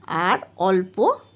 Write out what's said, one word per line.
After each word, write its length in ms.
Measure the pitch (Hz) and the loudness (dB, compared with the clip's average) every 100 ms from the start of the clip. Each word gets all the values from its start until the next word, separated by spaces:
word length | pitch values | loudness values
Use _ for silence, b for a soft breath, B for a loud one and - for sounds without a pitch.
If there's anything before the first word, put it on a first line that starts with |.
| - | -8
আর 300 | 160 180 247 - - | -2 0 0 -4 -4
অল্প 560 | 180 190 185 202 285 - - | 0 0 0 0 0 0 -8